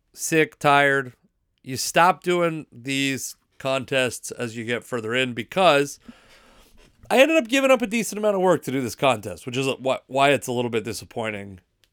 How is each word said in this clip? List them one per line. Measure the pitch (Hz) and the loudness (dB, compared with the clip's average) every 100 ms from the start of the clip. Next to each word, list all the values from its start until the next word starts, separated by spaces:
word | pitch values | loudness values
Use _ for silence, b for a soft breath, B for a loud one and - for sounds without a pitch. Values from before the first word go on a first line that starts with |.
| _ | _
sick, | - - 160 151 - | -12 -2 0 0 0
tired. | 147 143 143 139 127 - _ _ _ _ | 2 4 4 0 -4 -14 _ _ _ _
You | 123 131 | -12 -8
stop | - 170 175 143 | -2 4 4 2
doing | 175 175 170 160 - | -2 0 0 -2 -12
these | 120 127 135 139 131 - - _ _ | -14 -6 -2 -2 -4 -8 -14 _ _
contests | 135 135 120 135 127 - - | -4 -4 -2 0 0 -4 -12
as | - 120 117 | -8 -8 -8
you | 113 | -6
get | 117 | -6
further | - 123 110 120 | -6 -8 -4 -2
in | 127 | -2
because | 117 107 185 180 143 143 - B B B B B B B B B _ - | -6 -6 2 4 4 0 -6 B B B B B B B B B _ 0
I | 233 | 4
ended | 294 320 | 6 4
up | 220 | 2
giving | 269 269 | 0 4
up | 254 | 2
a | 240 | 2
decent | 233 196 202 | -4 -4 -2
amount | 214 196 | 0 2
of | |
work | 185 151 | 2 2
to | - | 0
do | 135 | -4
this | 120 - | -4 0
contest, | 139 113 101 85 - | 0 0 -4 -12 -8
which | 123 | -4
is | 135 | -4
wh-, | 117 131 127 - | -2 -2 -4 -4
why | 131 139 | 2 4
it's | 135 - | 4 0
a | |
little | 123 123 | -2 -2
bit | 113 107 | -2 -4
disappointing, | 101 95 120 110 104 101 92 _ _ _ | -10 -12 -8 -8 -8 -12 -18 _ _ _